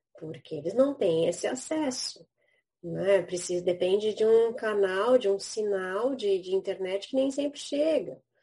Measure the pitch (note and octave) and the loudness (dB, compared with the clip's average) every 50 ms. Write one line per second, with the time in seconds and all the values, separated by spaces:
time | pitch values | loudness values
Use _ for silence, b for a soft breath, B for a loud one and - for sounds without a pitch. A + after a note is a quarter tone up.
0 | _ _ _ - - D#3 D#3+ - - - D#3+ D3+ C#3+ E3+ F#3+ A#3 C4+ C#4+ C#4 - | _ _ _ -14 -12 -12 -12 -12 -12 -10 -10 -6 -6 -4 4 4 4 4 4 0
1 | G#3+ F3+ E3 D#3+ E3 F3 F3 - - G3+ B3+ B3+ - - D#4+ D#4 D#4 C4+ B3 - | 0 2 2 2 2 0 0 -2 -4 -4 -4 -4 -6 -4 -2 -2 -2 -2 -2 -4
2 | - - - - - _ _ _ _ _ _ _ _ _ _ _ - F3 E3 E3 | -6 -8 -10 -12 -20 _ _ _ _ _ _ _ _ _ _ _ -10 -8 -6 -2
3 | F3 F#3+ G3+ F#3+ F3 F3 F3+ F3 - - F3+ F3 F3 F3+ F3 F3+ F#3 F3+ F#3+ G#3+ | 2 4 4 4 4 0 -6 -6 -4 -2 -4 -2 0 0 0 0 2 2 2 2
4 | G#3+ G#3+ G#3 - A3 A3 A3+ A3+ A#3 A#3 A3+ A#3 - A3 G#3+ G3+ G3 F#3+ F#3 F#3+ | 2 0 0 2 4 6 6 6 6 4 0 -2 -4 -2 0 2 0 2 2 0
5 | G3+ A#3+ B3+ B3+ G#3 G3 G3 G3 - - - A3 G#3+ G#3 G3+ F#3+ F#3 F#3 F#3 G3+ | 2 4 4 4 4 4 0 0 -2 -8 -6 -4 -2 -2 -2 -2 -2 -4 -4 -2
6 | A#3 C4+ C#4 B3 G#3+ G3+ G3 F#3+ F3 F#3 F#3 F#3+ F#3 G3 F#3+ F#3 F#3+ F#3 F#3 G3 | -2 -2 -2 -2 0 0 0 0 0 -2 -2 -2 -2 -2 -6 -4 -4 -4 -4 -4
7 | - - - C4 C4+ C#4 C4+ C#4+ C#4+ C#4+ C#4+ - - - - C#4+ D4+ D#4+ D#4+ C#4 | -6 -2 0 0 0 0 0 -2 -4 -4 -6 -8 -10 -6 -2 0 2 2 2 0
8 | F3+ E3 - - _ _ _ _ | 0 -4 -10 -14 _ _ _ _